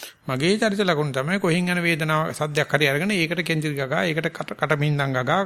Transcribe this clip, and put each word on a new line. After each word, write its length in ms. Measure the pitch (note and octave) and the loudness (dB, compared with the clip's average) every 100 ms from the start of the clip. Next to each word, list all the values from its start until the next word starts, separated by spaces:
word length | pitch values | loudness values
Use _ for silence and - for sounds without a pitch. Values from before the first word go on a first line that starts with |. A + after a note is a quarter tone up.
| - - | -20 -12
මගේ 300 | - B2+ D#3+ G#3+ | -6 0 2 2
චරිත 260 | A3+ G3+ | 2 2
ලකුණ 300 | F#3+ D3+ D3+ | 2 2 0
තමයි 280 | C3 C#3+ F#3+ | -2 -2 0
කොහෙන් 280 | F#3 E3+ F3+ | 2 2 2
යන 140 | F3+ | 0
වේදනාව 500 | E3+ D#3+ D#3 D#3 D#3+ | 0 0 0 0 0
සද්දයක් 400 | - D3+ D3 D3 | -4 -2 -2 0
හරි 160 | D3+ D3 | 2 2
අරගෙන 220 | C#3+ G3 | 2 0
ඒකට 320 | G3 D#3 F3+ | 0 0 -2
කෙන්ජිල් 320 | E3 D#3+ D3+ | -2 -2 -2
ගගා, 300 | C#3 C3 D#3+ | -4 -2 0
ඒකට 260 | F#3 D#3 D#3+ | 0 0 -2
කට, 240 | - - | -4 -8
කට 240 | - D3 D3+ | -4 0 2
මින්දන් 340 | D3 C#3+ C#3 | 2 2 0
ගගා 260 | B2+ B2+ F3 | 0 0 0